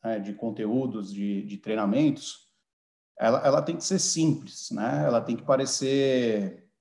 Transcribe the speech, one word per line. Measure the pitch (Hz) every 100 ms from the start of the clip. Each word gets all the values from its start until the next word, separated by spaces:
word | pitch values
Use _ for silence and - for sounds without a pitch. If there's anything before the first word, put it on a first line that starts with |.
né, | 113 110
de | 101
conteúdos, | 101 117 104 107 123 131 107 98
de, | 101 101 101
de | 104 101
treinamentos, | - 110 104 117 151 - - - _ _ _ _ _ _ _ -
ela, | 113 127
ela | 143 143
tem | - 170
que |
ser | - 190
simples, | - - 160 - - - -
né, | - 113 143
ela | 151 120
tem | - 113
que |
parecer | - 135 135 - 135 135 135 127 120 107 98 90 _ _